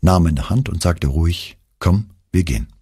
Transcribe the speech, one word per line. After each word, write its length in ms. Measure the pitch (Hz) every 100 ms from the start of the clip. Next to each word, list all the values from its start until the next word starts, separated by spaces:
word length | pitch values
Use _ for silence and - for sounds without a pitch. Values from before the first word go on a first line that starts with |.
nahm 240 | - 92
meine 260 | 82 76 -
Hand 180 | 110 139
und 140 | 85
sagte 260 | 90 82 69
ruhig, 480 | 71 82 87 - - _ _
Komm, 320 | - 95 107 - _
wir 140 | 92
gehen. 240 | 87 60 - _